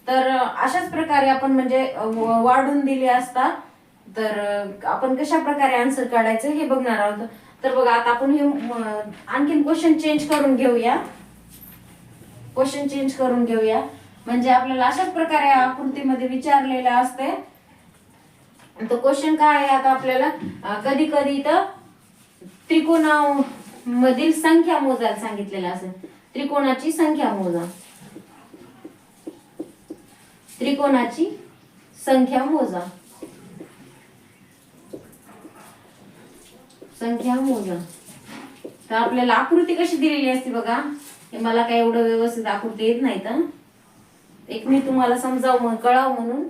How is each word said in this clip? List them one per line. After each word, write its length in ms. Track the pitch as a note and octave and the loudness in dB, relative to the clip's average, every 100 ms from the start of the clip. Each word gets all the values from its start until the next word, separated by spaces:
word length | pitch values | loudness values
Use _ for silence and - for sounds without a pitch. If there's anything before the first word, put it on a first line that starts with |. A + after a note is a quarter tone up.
| - | -2
तर, 200 | C4 C4 | 0 2
अं, 180 | C4 B3 | 0 -2
अशाच 440 | - B3+ F4+ F4 | -2 -2 -2 -4
प्रकारे 380 | D#4+ D#4+ C#4+ C4+ | -4 0 2 2
आपण 240 | C4 C4+ | 2 2
म्हणजे, 340 | C4 B3+ C4 C4 | 0 2 0 0
अं, 280 | - A3 | -4 -4
व-, 300 | A3+ A3+ A3+ | -2 0 2
वाढून 360 | A#3 C4 C4+ C#4+ | 4 4 2 0
दिले 260 | C4+ C4 C4 | 0 0 2
असता, 440 | B3 B3 A#3+ - - - _ _ _ - G3 | 2 0 -2 -2 -2 -14 _ _ _ -14 -6
तर, 220 | A3 G#3+ | -4 -2
अं, 320 | G3+ G3+ G3 G3 | -4 -4 -6 -8
आपण 300 | - - B3+ | -4 -2 0
कशा 240 | C4 D4 D#4+ | -2 0 0
प्रकारे 360 | C#4 C#4+ C4+ | 0 0 2
आन्सर 320 | B3 B3 C4+ A#3 | 2 0 -2 0
काढायचं 420 | A#3 A3 A3+ C#4 | 0 2 0 -2
हे 180 | D4+ C#4+ | -2 0
बघणार 320 | C4 B3 A3 | 0 0 0
आहोत. 300 | G#3 G#3 A3+ - - - | -2 -4 -10 -14 -20 -6
तर 100 | C4 | -2
बघा, 180 | C4 A#3+ | 2 2
आता 180 | A#3 A#3 | 2 2
आपण 200 | A#3 C4+ | 0 2
हे, 100 | D4 | 2
अं, 600 | C#4+ C#4+ A#3 A#3 A3 G#3+ G#3 - - | 2 0 -6 -6 -6 -6 -8 -14 -6
आणखीन 340 | C4 D4 D4+ | -2 0 2
क्वेश्चन 360 | D4 E4 E4+ D#4 | 2 2 4 2
चेंज 300 | D#4 D4+ D4 | 2 -2 0
करून 280 | D4+ C#4+ B3+ | 2 2 4
घेऊया, 400 | B3+ A#3 A3+ C4 - - - - - - - - - - - - - - - | 2 2 2 0 -4 -16 -20 -20 -20 -20 -20 -20 -20 -20 -20 -20 -20 -20 -10
क्वेश्चन 320 | - C4+ C#4+ C#4+ | -2 -2 -2 -4
चेंज 260 | C#4 C4+ | -2 -4
करून 320 | - B3+ A#3+ | -2 0 0
घेऊया. 360 | A#3 A3+ A3 A3 - - - - - | 0 0 2 0 -4 -14 -20 -16 -4
म्हणजे 240 | B3 B3 | -2 4
आपल्याला 360 | B3+ C4+ C4 C#4 | 2 2 0 0
अशाच 260 | - F#4 | 0 -4
प्रकारे 360 | E4 D#4+ D4+ C#4 | -2 0 2 4
आकृतीमध्ये 800 | C4+ B3+ C4 C4+ C#4+ C4 B3+ B3+ | 4 4 -2 -6 -4 -2 -2 -2
विचारलेलं 640 | C4 D4 C#4 C4 B3+ B3 | -4 2 2 2 0 2
असते. 400 | A#3+ B3+ - C#4+ F#4 - _ _ - - _ _ _ _ _ _ _ - - A3 | 2 0 -2 -6 -6 -10 _ _ -20 -20 _ _ _ _ _ _ _ -20 -12 -4
तर 60 | A#3+ | 0
क्वेश्चन 380 | C4 C#4 D#4 | 2 0 0
काय 220 | D#4 D4+ C#4+ | 2 4 4
आहे 100 | C#4 | 2
आता 240 | C4+ C4+ | 2 2
आपल्याला, 360 | C4 C4 C4 D4 - - - | 0 0 0 0 -2 -10 -10
अं, 160 | - G#3 | -8 -6
कधी 240 | C4+ C4+ | -2 0
कधी 260 | D#4 D4 C#4 | 2 0 0
इथं 340 | C#4 D4 F4 G4 - - _ _ _ _ _ | -2 2 0 0 -8 -20 _ _ _ _ _
त्रिकोणा 1000 | - - - E4 D#4 E4 D#4 D4+ C#4+ C#4 C4+ - - - B3 | -20 -20 0 0 4 2 4 4 2 0 -2 -6 -20 -14 -4
मधील 540 | A#3+ B3+ A#3+ D#4+ D#4+ | 2 2 4 2 2
संख्या 380 | D#4+ E4 E4 D4 | 4 4 4 2
मोजायला 380 | C#4 A#3 A3 G#3 | 0 0 -2 -2
सांगितलेलं 520 | A3 G3+ G3 F#3 F3+ | -6 -8 -8 -6 -6
असेल. 360 | F3+ F#3 - | -6 -10 -14
त्रिकोणाची 880 | - - _ B3+ D4+ C#4+ C#4 B3+ D#4 | -18 -20 _ -8 -2 0 0 0 -4
संख्या 400 | D#4+ D#4 D4+ A#3+ | 0 0 2 -2
मोजा. 320 | G3+ F#3 E3+ F3 - - - - - - - - - - - - - _ _ - - _ - - - _ - - - - _ - - | -2 -2 -4 -6 -12 -20 -20 -20 -20 -20 -20 -20 -20 -20 -20 -20 -20 _ _ -20 -20 _ -18 -18 -18 _ -20 -20 -20 -20 _ -20 -6
त्रिकोणाची 800 | C4+ C#4 C#4+ C4 A#3+ - F#4+ - - - _ _ _ - - | -4 0 2 2 0 -2 -4 -4 -18 -20 _ _ _ -10 2
संख्या 380 | C4 B3+ C4 | 2 4 0
मोजा. 360 | C#4+ D#4 A#3 F3+ - - - - - - - - - - - - _ _ _ _ _ _ _ _ - - - - - - - - - - - _ - - - - - - - - - - | 0 0 -2 -4 -10 -16 -20 -20 -20 -20 -20 -20 -20 -20 -20 -20 _ _ _ _ _ _ _ _ -20 -20 -20 -20 -20 -20 -20 -20 -20 -20 -20 _ -20 -20 -20 -20 -20 -20 -20 -20 -20 -8
संख्या 340 | A#3 A#3 B3 | -6 -4 -2
मोजा. 400 | B3+ C4+ A#3 F#3+ F3 E3+ - - - - - - - - - - | -2 0 -2 -4 -8 -10 -18 -20 -20 -20 -20 -20 -20 -20 -20 -4
तर 40 | |
आपल्याला 400 | A3 A#3 B3 B3 | -2 0 0 2
आकृती 400 | A#3 C4 E4+ E4 | 2 4 2 4
कशी 220 | E4 E4+ D#4 | 0 0 2
दिलेली 340 | D#4 C#4+ C4 | 0 2 0
असते 200 | B3+ B3+ | 0 -2
बघा. 260 | A#3 A3 B3 D4 D4 - - - | -6 -2 -4 -4 -10 -16 -20 -16
हे 60 | A#3 | -6
मला 240 | A3+ A#3 | 0 0
काही 180 | A#3 A#3 | 2 2
एवढं 220 | A#3 A#3 | 2 2
व्यवस्थित 440 | A3+ A3+ A#3 A#3 G#3+ | 2 2 0 -2 -4
आकृती 380 | G#3 A3+ G#3 | -4 -6 -2
येत 180 | A3 A#3+ | 0 2
नाही 220 | C4 G3 | 0 -2
तर 160 | G#3 C4+ E4+ - _ _ _ _ _ _ _ - - | -4 -2 -4 -6 _ _ _ _ _ _ _ -20 -12
एक 180 | A3 C4 | -8 0
मी 140 | C4+ | 2
तुम्हाला 380 | C4+ C4 A#3+ B3 | 2 0 2 0
समजावं 440 | C4 B3+ B3+ B3+ | 0 -2 2 2
म्हण-, 140 | A#3 A3 | 0 0
कळावं 380 | A#3+ B3+ C4+ | 2 2 2
म्हणून 280 | B3 A#3 C4+ | -2 -4 -6